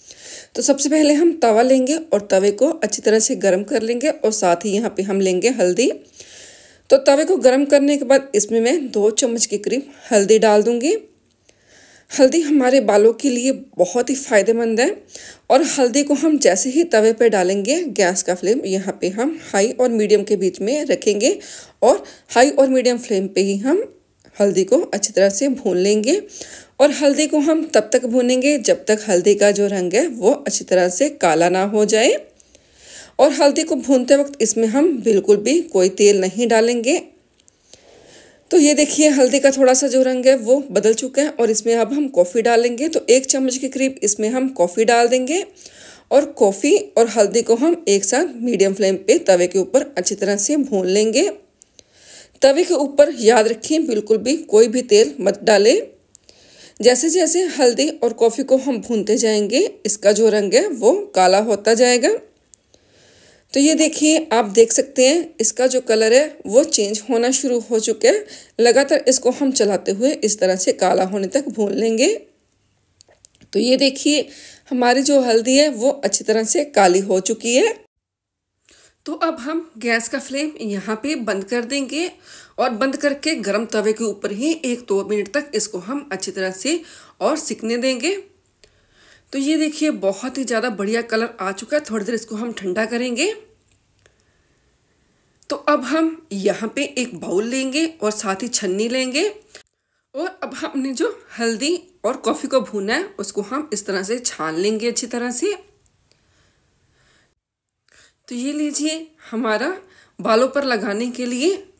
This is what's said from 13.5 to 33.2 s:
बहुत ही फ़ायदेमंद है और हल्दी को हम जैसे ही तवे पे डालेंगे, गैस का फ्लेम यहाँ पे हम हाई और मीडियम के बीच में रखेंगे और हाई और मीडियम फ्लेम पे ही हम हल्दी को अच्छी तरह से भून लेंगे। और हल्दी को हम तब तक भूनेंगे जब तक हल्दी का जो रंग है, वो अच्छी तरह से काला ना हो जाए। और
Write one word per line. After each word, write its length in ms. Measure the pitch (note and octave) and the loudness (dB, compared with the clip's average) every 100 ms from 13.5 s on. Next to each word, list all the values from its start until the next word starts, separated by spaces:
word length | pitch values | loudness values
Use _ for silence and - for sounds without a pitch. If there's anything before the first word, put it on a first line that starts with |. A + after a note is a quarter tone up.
| - - - | -4 -4 -2
बहुत 320 | F3 A#3+ B3 | -2 -2 -2
ही 60 | C4+ | -4
फ़ायदेमंद 640 | - A3 G3 A3+ A#3 A3 | 0 2 2 0 0 0
है 80 | C#4 G#4 - - - - - | 0 -2 -12 -20 -20 -10 2
और 120 | C4 D#4+ | 2 2
हल्दी 360 | - B3 C4 | 0 0 0
को 100 | C#4+ | 0
हम 240 | C#4+ D#4+ D4 | 0 0 2
जैसे 320 | G3+ F#3+ C4 | 2 2 0
ही 140 | C4 E4+ | 0 0
तवे 260 | A3 A3 | 2 2
पे 160 | A3+ A#3 | 4 2
डालेंगे, 500 | G#3 F3+ G3 G3 D#4+ | 2 0 0 -2 -2
गैस 380 | E4 G3+ F3+ F#3+ | -2 0 0 0
का 100 | - F#3 | -2 -2
फ्लेम 240 | F#3 B3 G3 | -2 -2 -2
यहाँ 320 | F#3+ F#3+ - | -4 -6 -6
पे 80 | F3+ | -6
हम 280 | G3 C4+ D#4+ | -4 -4 -6
हाई 280 | - G3+ G#3+ | -4 -2 0
और 180 | C4 B3+ | 0 -2
मीडियम 320 | A3+ G#3 G3+ | 0 2 2
के 120 | G3 G#3 | 2 -2
बीच 240 | F#3 - | -2 -2
में 240 | G3 D4 C#4+ | -4 -2 -2
रखेंगे 520 | F3+ - G3+ B3 G4+ - - - - | -2 -2 0 0 -2 -8 -20 -20 0
और 220 | A#3 G4 - - - | 2 2 -2 -20 -4
हाई 200 | A#3 C4+ | 2 4
और 160 | C#4+ C4+ | 4 2
मीडियम 280 | C4 B3 A#3+ | 2 0 -2
फ्लेम 300 | - G3+ G3 | -2 -2 -2
पे 140 | - | -2
ही 160 | G3 G3+ | -2 -2
हम 220 | B3 F4+ A#4+ - _ _ _ - | 0 -2 -2 -12 _ _ _ -2
हल्दी 260 | G3+ F3+ | 0 2
को 160 | F#3+ C4+ | 2 2
अच्छी 300 | F4 G#3 - | 0 -4 -4
तरह 160 | - G3 | 2 2
से 180 | G3 C#4+ | 2 -2
भून 280 | B3 G#3 F3+ | -2 -2 0
लेंगे। 440 | F#3+ G#3+ G#3+ F#4+ - - - - - - | 2 0 2 -2 -2 -14 -18 -20 -10 0
और 120 | D4 | 2
हल्दी 320 | C4 C#4+ C#4 D4+ | 2 0 2 0
को 120 | D4+ | 0
हम 240 | D4 D#4+ D#4+ | 0 0 0
तब 240 | A3 G#3+ | 0 2
तक 120 | B3+ B3+ | 0 0
भूनेंगे 500 | B3 A#3+ B3+ C4+ D4 | 0 2 2 2 0
जब 240 | G#3+ - - | 0 0 0
तक 200 | G#3+ G#3+ | -2 0
हल्दी 260 | F3+ F3+ G3+ | 0 2 4
का 140 | G3+ | 4
जो 160 | G3+ G3+ | 2 0
रंग 260 | G3 F3+ | -2 -2
है, 120 | G3 E4 | 0 -2
वो 240 | A#3 F#3+ | 0 0
अच्छी 340 | C#4 - - - | 0 -2 -6 -2
तरह 240 | F#3 F3+ | 0 0
से 200 | F3+ D4 | 0 -2
काला 380 | D4 F3+ D#3 F3 | 0 0 2 2
ना 140 | F#3 G3+ | 0 0
हो 200 | G#3+ G#3+ | 0 2
जाए। 280 | A3 B3+ C#5 - _ _ _ _ _ - - - | 2 2 0 -4 _ _ _ _ _ -20 -20 -10
और 140 | - | 2